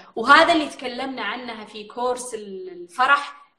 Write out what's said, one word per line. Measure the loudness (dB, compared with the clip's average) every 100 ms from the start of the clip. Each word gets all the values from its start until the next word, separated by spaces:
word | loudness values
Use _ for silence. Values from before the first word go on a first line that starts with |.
| -14 -2
وهذا | 6 8 8
اللي | 4 0
تكلمنا | -6 -10 -8 -8 -6
عنها | -6 -6 -8 -12
في | -14 -14
كورس | -12 -4 -2 -2 -6
ال-، | -12 -10 -12 -12
الفرح، | -14 -8 0 4 4 0 -14 _